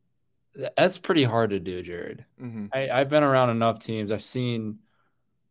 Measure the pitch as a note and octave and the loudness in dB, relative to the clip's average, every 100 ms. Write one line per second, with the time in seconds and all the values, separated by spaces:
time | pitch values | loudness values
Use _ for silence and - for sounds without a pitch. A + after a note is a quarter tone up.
0 | _ _ _ _ _ - C3 - F3+ - | _ _ _ _ _ -10 -6 0 0 0
1 | - E3 B2 A#2 A2 G2 F2 F2+ F2 E2+ | 0 2 4 4 2 0 -4 -8 -8 -10
2 | - - - - B2 A2+ G#2 C3+ C3+ B2 | -10 -14 -20 -16 -14 -12 -6 -4 0 0
3 | C#3 D3+ D3 C3 B2 A2+ A2+ A2+ - A2 | 2 4 6 4 4 2 2 0 -4 -6
4 | G2+ G#2 - B2+ B2 A#2 G#2+ G#2+ _ _ | -4 -4 -4 -4 -4 -4 -8 -12 _ _
5 | _ _ _ _ _ | _ _ _ _ _